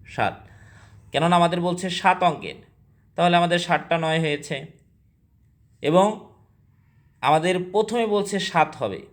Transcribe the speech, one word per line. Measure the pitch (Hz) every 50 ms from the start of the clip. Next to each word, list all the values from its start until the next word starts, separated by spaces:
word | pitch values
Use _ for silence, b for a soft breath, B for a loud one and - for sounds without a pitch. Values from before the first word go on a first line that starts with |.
| -
সাত। | - - - 110 95 - - - b b b b b b b b b b b b -
কেননা | - 139 160 170 180
আমাদের | 175 170 170 175 175
বলছে | 170 180 175 180 185 185
সাত | 175 - - 190 185 180
অঙ্কের, | 180 175 151 - - 82 - - - _ _ _ _ _ _ _ _ _ _
তাহলে | - 170 175 175
আমাদের | 175 170 170 175 175
সাতটা | 175 - 170 147 - - 170 165
নয় | 165 160 160 165
হয়েছে। | 165 151 147 143 147 - 160 135 143 - - _ _ _ _ _ _ _ _ _ _ _ _ _ _ _ _ _ _ _ _ _
এবং | - 131 156 180 196 214 208 - - - _ _ _ _ _ _ _ _ _ _ _ _ _ _ _ _ _ _
আমাদের | - 135 151 160 160 180 185 180 180 180
প্রথমে | - 208 214 214 220 240 226
বলছে | 214 208 202 190 196 208 190
সাত | 175 - - 165 156 151 -
হবে | - 127 104 95 - - -